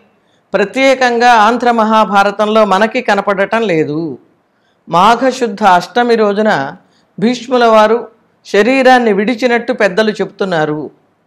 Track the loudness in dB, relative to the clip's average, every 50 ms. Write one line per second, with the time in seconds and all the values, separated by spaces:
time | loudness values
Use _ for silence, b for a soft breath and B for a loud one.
0 | _ _ _ _ _ _ _ _ _ _ -4 -4 -2 -2 -2 0 2 2 2 2
1 | 0 0 0 2 2 4 4 4 4 2 0 0 0 0 0 0 0 2 2 0
2 | 0 2 2 0 0 0 0 -2 -2 0 2 2 2 2 2 0 0 0 -2 -4
3 | -2 -2 -2 0 0 -2 -2 -2 -2 -2 -2 -2 -2 -2 -2 -2 -2 -2 -4 -8
4 | -8 -10 -12 -14 _ _ _ _ _ _ _ _ _ _ _ _ _ -2 0 2
5 | 4 4 2 2 0 -2 -2 -2 -4 -6 -4 0 2 2 2 2 0 -2 -2 -2
6 | 0 0 0 0 0 0 0 -2 0 0 0 -2 -4 -6 -10 -16 _ _ _ _
7 | _ _ _ -4 -2 -2 -2 -4 -6 -4 -2 0 2 4 4 4 4 2 0 -2
8 | -6 -10 _ _ _ _ _ _ _ -2 0 0 2 2 2 2 4 4 4 4
9 | 2 0 0 0 -2 -4 -4 -2 -2 -2 -2 -2 -2 -4 -2 -2 -2 -2 0 0
10 | -2 -2 -2 -4 -6 -8 -6 -8 -6 -4 -2 -2 -2 -2 -4 -6 -8 -12 _ _
11 | _ _ _ _ _